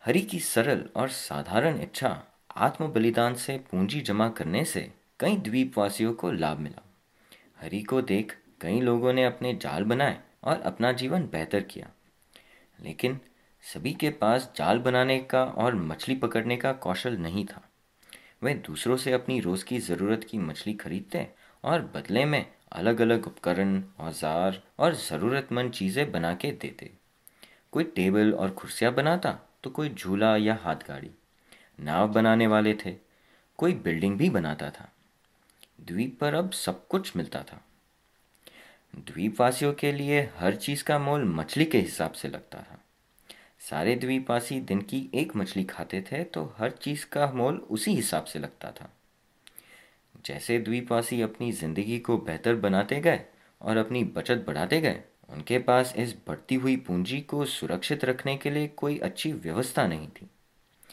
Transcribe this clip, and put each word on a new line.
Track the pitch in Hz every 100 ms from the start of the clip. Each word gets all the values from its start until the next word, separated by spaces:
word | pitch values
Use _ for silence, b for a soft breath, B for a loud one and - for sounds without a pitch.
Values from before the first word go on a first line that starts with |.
| 113
हरि | 160
की | 190 175
सरल | - - 113 110 - -
और | 131
साधारण | - - 71 73 101 156 143
इच्छा | - - 127 - - _ _ -
आत्म | 123 - 156
बलिदान | 110 113 113 120 123
से | - 135
पूंजी | - 92 98 147
जमा | 135 101 113
करने | 110 80 101 165
से | 95 - - _ -
कई | 165 202
द्वीपवासियों | 107 123 131 113 101 101 113
को | 113 90
लाभ | 82 78 76
मिला। | 76 - - _ _ b b b b -
हरि | 80 95
को | 104 131
देख | - 98 107 - _ _
कई | 82 113
लोगों | 123 120 127
ने | 127 127
अपने | 120 123
जाल | 110 - 80
बनाए | 107 120 139 95 - _
और | - 165
अपना | - - 120
जीवन | 123 131 180
बेहतर | 156 80 80 101
किया, | 101 - - _ _ _ _ b b b b -
लेकिन | 82 - 123 135 - b b b
सभी | - 78 117
के | 185 151
पास | 151 107 123 127 -
जाल | 85 117
बनाने | 127 127 131 131
का | 127 131
और | 131 - 120 110
मछली | 80 80 - 131
पकड़ने | 117 117 113 120
का | 135
कौशल | 131 - 92 123 107
नहीं | 82 95 101
था। | - - _ _ _ B B B B
वे | 131
दूसरों | 143 - 76 113 127
से | 131
अपनी | 127 - 127
रोज़ | 90 95 -
की | 123
ज़रूरत | 95 85 98 110
की | - 110
मछली | 80 76 104
खरीदते | 104 78 90 - - - b b b
और | - 165
बदले | - - - 107 147
में | 143 - - _
अलग-अलग | - 104 117 113 113 -
उपकरण, | - 87 87 98 95 95 -
औजार | 80 76 78 82 95 98 - -
और | 160 143
ज़रूरतमंद | - 76 107 139 139 120 123
चीज़ें | 120 95 117 147
बना | 87 82 90
के | 143
देते। | - - - - - _ _ b b b b b
कोई | 147
टेबल | 165 - 92 101 107
और | 85 95
कुर्सियाँ | 95 - - 117
बनाता | 127 147 180 147 - - _
तो | 135
कोई | 143 151
झूला | 104 90 98 110 107
या | 107 110
हाथगाड़ी। | 85 76 - 69 71 - _ _ b b b -
नाव | 73 82 107
बनाने | 110 113 113 110
वाले | 107 107 104 -
थे, | - _ b b b b -
कोई | 170
बिल्डिंग | 180 87 82 98 101
भी | 175
बनाता | 110 78 73 73
था। | - - _ _ _ _ _ _ _ - -
द्वीप | 82 87 127 -
पर | 147
अब | 151 185
सब | - - - -
कुछ | 190 190 -
मिलता | 73 -
था। | - - - _ _ _ _ _ _ _ B B B B B -
द्वीपवासियों | - 80 104 107 123 127 143
के | 143 143
लिए | 143 143 147 131 -
हर | 90 101
चीज़ | - 143
का | - 147
मोल | 143 147 113
मछली | 80 80 143 160
के | 123
हिसाब | 92 - 80
से | - 71
लगता | 71 - -
था। | - - _ _ _ _ B B B _
सारे | - 151 107 123
द्वीपवासी | 131 131 131 120 120 131
दिन | - 98
की | 101 135 131
एक | 123 160 107
मछली | 95 98
खाते | 92 - 82 95
थे | 95 139
तो | 175 - 135 107
हर | 117
चीज़ | - 143 147 -
का | 147 143
मोल | 127 123 170
उसी | - 110 - 165
हिसाब | - 80 -
से | 78
लगता | 73 - -
था। | - - - _ _ _ _ B B B B B B B - -
जैसे | - - 117
द्वीपवासी | 110 120 123 113 117 120
अपनी | 110 - 120
ज़िंदगी | 107 80 80 104 117
को | 117 113
बेहतर | - 80 113 117
बनाते | 98 95 104 139
गए | 170 143 - b b _
और | - 110
अपनी | 110 123
बचत | 117 - - 123 -
बढ़ाते | 73 - 160
गए, | 151 - - _ -
उनके | - - 123
पास | 123 123 127 -
इस | 117 - -
बढ़ती | 76 - 131
हुई | 135 131
पूंजी | 107 90 92 139
को | 143 143 143
सुरक्षित | - - 90 - 147 131
रखने | 127 139 139
के | 147
लिए | 147 147
कोई | - 143 147
अच्छी | 185 - 156
व्यवस्था | 143 80 87 127 - 107
नहीं | 80 76
थी। | - - _ _ _ _ B B